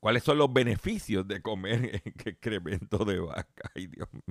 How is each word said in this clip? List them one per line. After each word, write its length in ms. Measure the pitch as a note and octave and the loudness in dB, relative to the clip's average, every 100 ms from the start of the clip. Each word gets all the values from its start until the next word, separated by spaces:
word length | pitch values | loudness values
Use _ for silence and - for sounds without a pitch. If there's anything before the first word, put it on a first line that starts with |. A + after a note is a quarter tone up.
¿Cuáles 220 | A2 A#2+ | 4 2
son 140 | C3 D3 | 4 6
los 140 | C#3+ | 6
beneficios 720 | B2+ A#2+ G#2 - A3 - G2 F#2+ | 6 4 2 -2 -6 0 -2 0
de 140 | G2 | -4
comer 600 | - G#2 F#2+ A#2 B2 G2+ | -4 -4 0 0 0 -4
<laughs> 200 | - - | -8 -10
excremento 800 | - F#2 - G#2+ E2+ F#2 - G#2 | -10 -6 -4 -4 -2 -6 -2 0
de 160 | G#2 F#2 | 0 0
vaca? 500 | E2 - - - - | -2 -6 -10 -14 -14
Ay, 120 | - F2+ | -10 -12
Dios 220 | - F2 - - | -10 -12 -12 -10